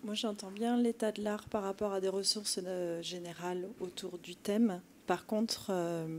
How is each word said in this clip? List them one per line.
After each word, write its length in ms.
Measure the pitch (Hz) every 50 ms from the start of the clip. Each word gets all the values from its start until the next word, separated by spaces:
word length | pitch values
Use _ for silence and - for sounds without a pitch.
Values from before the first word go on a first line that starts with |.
| -
Moi, 100 | 214 208
j'entends 380 | 214 - 226 208 208 - 190
bien 260 | 190 202 226 233 240 240
l'état 340 | 240 233 226 233 226 214
de 120 | 208 - 208
l'art 220 | 208 208 208 - -
par 140 | - 220 196
rapport 300 | 196 196 - 214 208 196
à 60 | 190
des 100 | 190 190
ressources, 500 | 190 196 196 196 - 220 208 - - - 185
euh, 380 | 180 185 185 180 170 170 165
générales 640 | 170 170 180 180 175 170 165 170 175 180 180 180 175 190 233 -
autour 400 | 185 180 - - - 185 180 175
du 160 | - - 175
thème. 460 | - - - 202 208 233 226 185 175 - - - - - -
Par 180 | 185 170 -
contre, 420 | - - 214 220 226 - - - -
euh, 340 | 196 180 170 170 170 165 160 160 160